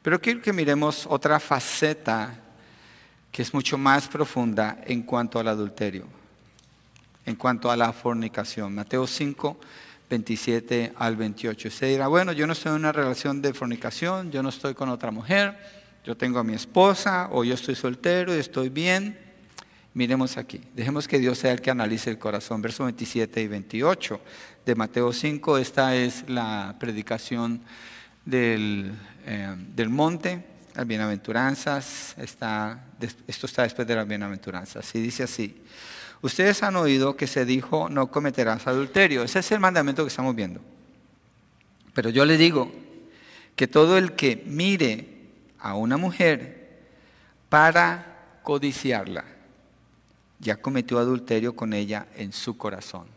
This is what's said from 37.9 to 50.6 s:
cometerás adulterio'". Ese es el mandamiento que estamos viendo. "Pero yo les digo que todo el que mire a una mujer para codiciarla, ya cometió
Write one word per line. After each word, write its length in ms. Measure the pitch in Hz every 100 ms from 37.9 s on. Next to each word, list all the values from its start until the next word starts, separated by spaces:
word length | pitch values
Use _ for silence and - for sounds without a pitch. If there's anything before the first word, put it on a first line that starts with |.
| 143 131
cometerás 560 | 147 147 127 113 113 -
adulterio'". 560 | 127 139 196 190 135
Ese 160 | 117 190
es 120 | 180
el 80 | 214
mandamiento 440 | 190 175 143 135
que 60 | 147
estamos 260 | - 131 117
viendo. 260 | 95 92 - - - _ _ _ _ _ _ _ _ _ -
"Pero 160 | - 113
yo 120 | 120 147
les 120 | 160
digo 340 | 165 151 123 - - - - - - - - -
que 120 | 127
todo 300 | 156 160 190
el 160 | 185
que 300 | - 139 113 -
mire 840 | 147 185 196 135 110 - - - - _ _
a 160 | 107
una 240 | 101 113 143
mujer 840 | 180 175 175 139 127 - - - - - _ _ _ _ _
para 880 | 151 160 170 170 170 - - - -
codiciarla, 840 | - 143 143 127 135 113 98 92 - - - _ _ _ _ _ _ _ _ _
ya 140 | 107
cometió 440 | 104